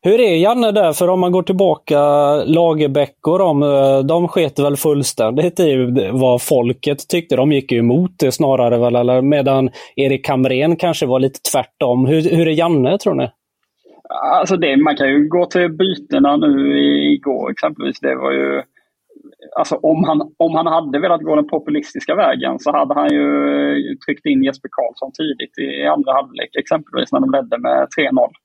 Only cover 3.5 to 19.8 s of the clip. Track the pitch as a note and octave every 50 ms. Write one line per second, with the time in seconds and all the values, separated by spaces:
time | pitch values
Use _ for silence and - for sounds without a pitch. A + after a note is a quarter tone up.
3.5 | D#3 C#3+ D3 C#3+ C#3 C#3 C#3 C3+ C3+ C3+ C3+ C#3 D#3 E3+ F3 E3+ - F#3+ E3 C#3+
4.5 | - - C#3+ C#3+ C#3+ C#3 - D#3+ D3 C#3+ C3+ - - - A#2 A2 A#2+ C#3 D#3+ F3+
5.5 | E3+ - F#3 D#3 C#3 C3 B2+ B2 B2 C3+ - - A#2+ C3 C3 B2+ B2 B2 - -
6.5 | - B2+ A#2+ A#2+ B2 - - D3 C#3+ C3+ - _ - F3 E3 _ C#3 A#2+ C3 D3
7.5 | D3+ C#3 C3 - C3 A#2 A#2 A#2 A#2+ D#3 F3+ F3+ - _ - C3 B2 - D#3 C#3
8.5 | C3+ B2+ A#2+ A#2+ A#2+ A#2 A#2+ B2 A#2+ A#2+ B2 B2 B2+ B2+ B2+ C#3 D3 D3 C3+ C3
9.5 | C3+ C3+ C3 B2+ - - - - _ - C#3 C3+ C3+ C3+ - - C#3+ C3 C3 C3
10.5 | B2+ B2+ C#3+ D#3+ E3+ E3 - F3 D#3+ - D#3+ B2+ B2+ C3 C3 C3+ C3+ - _ -
11.5 | - E3+ D3+ - _ _ D#3 B2+ B2 B2 C3 C3 D3+ D#3+ D#3 - - E3 E3+ D#3+
12.5 | D#3 D#3 E3 E3+ E3+ C#3+ B2+ C3 F3+ G#3 - G#3+ D#3 C3+ C3 A#2 _ _ _ _
13.5 | _ _ _ _ _ _ _ _ _ - _ - - - - C#3+ - - F3+ F3+
14.5 | F#3+ F3+ E3 D3+ C3+ C3+ D3+ D#3 D3 - C#3+ C3+ C3+ D3 D3 D3+ D#3+ F3 F3+ F3
15.5 | - F#3 F3 E3+ D#3+ D#3 F#3 G3 F#3 D3 - - C#3+ C#3 C#3 C#3+ C#3+ D3 D#3 D3+
16.5 | C#3 C3+ C#3 C#3 C#3+ C#3+ C#3+ C#3+ C#3+ C#3+ C#3+ D3 D3 C#3 - C#3 B2+ - - C3
17.5 | - - - D#3 D3+ D3 C#3 C#3 C3 - - C#2 - C3 C3 C#3 C#3 C3+ C3+ C#2
18.5 | C#2 C#3 - _ _ _ _ _ _ _ _ _ _ - _ - - _ - -
19.5 | - - D#3+ - D#3+ -